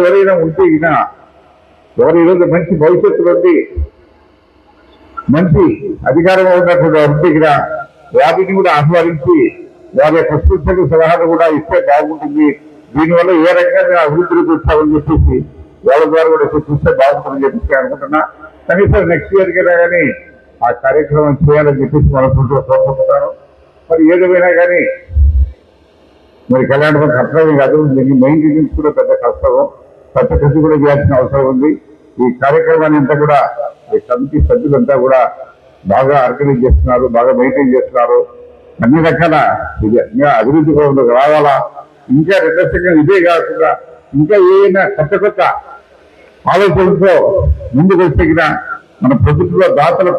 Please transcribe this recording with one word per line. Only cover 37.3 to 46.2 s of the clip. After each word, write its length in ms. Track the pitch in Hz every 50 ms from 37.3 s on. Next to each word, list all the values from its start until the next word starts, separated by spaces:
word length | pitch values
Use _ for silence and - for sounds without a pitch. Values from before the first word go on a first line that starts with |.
| 123 120
మెయింటైన్ 320 | 127 135 127 143 139 127 127
చేస్తున్నారు. 440 | 127 117 - - 123 120 117 120 120 - - - - - - - - - - - - -
అన్ని 160 | 117 143 165 160
రకాల 300 | 165 147 156 170 165 156 147 123 101 92 - - - - - 113
ఇది 120 | 107 113 117 - - 107
ఇంకా 160 | 123 143 147 131 113
అభివృద్ధి 320 | 107 123 147 165 151 156 147
పదంలోకి 360 | 147 151 139 135 135 127 117 120 127
రావాలా, 360 | 139 151 151 151 147 143 135 135 139 - - - - - _ _ _ - 127
ఇంకా 180 | 147 160 170 196 185 165
రెండో 200 | 160 - 175 180 147 -
సంఘం 260 | 170 180 180 170 156 147
ఇదే 160 | 160 196 190 170 175
కాకుండా 420 | 170 165 160 160 156 160 160 151 - - - - - - _ _ - 139
ఇంకా 160 | 151 156 208 202 185 180 190
ఏమైనా 280 | 196 202 196 185 190 180 - -
కొత్త 160 | 156 147 147 202 185 190
కొత్త 160 | 208 - - 269 - - - - - - - - _ - _ _ _ _ -